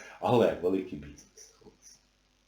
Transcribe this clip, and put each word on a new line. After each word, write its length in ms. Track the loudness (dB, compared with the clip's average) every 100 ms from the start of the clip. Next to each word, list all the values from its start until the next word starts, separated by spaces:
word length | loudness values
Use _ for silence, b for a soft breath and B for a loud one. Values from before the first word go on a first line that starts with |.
| B B
але 380 | 2 4 4 2
великий 380 | 0 -2 -4 -10
бізнес. 200 | -14 -18 -20 -20 -20 _ -20 -20 -20 -20 _ _ _ _